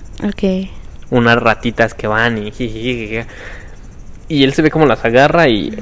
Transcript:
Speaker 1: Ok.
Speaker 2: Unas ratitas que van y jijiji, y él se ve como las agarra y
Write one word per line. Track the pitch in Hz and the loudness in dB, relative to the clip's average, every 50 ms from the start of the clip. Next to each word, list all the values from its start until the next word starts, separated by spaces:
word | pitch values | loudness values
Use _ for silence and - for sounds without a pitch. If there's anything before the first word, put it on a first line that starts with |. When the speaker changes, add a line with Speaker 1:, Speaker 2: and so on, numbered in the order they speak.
| - - - - - | -16 -14 -10 -6 -6
Speaker 1:
Ok. | 202 196 - - 190 185 190 190 190 - - - - - - - - | -6 -4 -2 0 0 0 0 -4 -6 -10 -12 -14 -14 -14 -14 -6 -2
Speaker 2:
Unas | 131 123 117 117 117 | 2 4 4 6 4
ratitas | 120 117 113 107 - - 120 110 - 113 107 - | 4 4 2 2 2 0 -2 0 0 0 0 0
que | - - | -2 -4
van | 107 107 110 117 120 117 107 | -2 0 2 2 2 0 -2
y | 104 107 | -4 -6
jijiji, | - - 127 113 107 110 113 127 123 117 110 104 110 113 113 - - - - - - - - - - - - - - - - - - - - | -6 -6 -6 -6 -6 -4 -4 -4 -4 -4 -4 -6 -6 -6 -8 -8 -12 -16 -16 -14 -14 -14 -16 -16 -16 -16 -18 -18 -18 -18 -16 -16 -16 -14 -8
y | - 160 143 135 | -2 2 4 4
él | 131 - | 4 4
se | - 156 | 4 2
ve | 151 | 2
como | - 160 156 | 4 4 4
las | 135 113 - - | 4 4 2 2
agarra | 123 113 127 139 151 160 170 165 135 | 2 4 6 6 6 6 4 4 4
y | 113 101 78 - 107 107 | 4 2 0 -2 -6 -8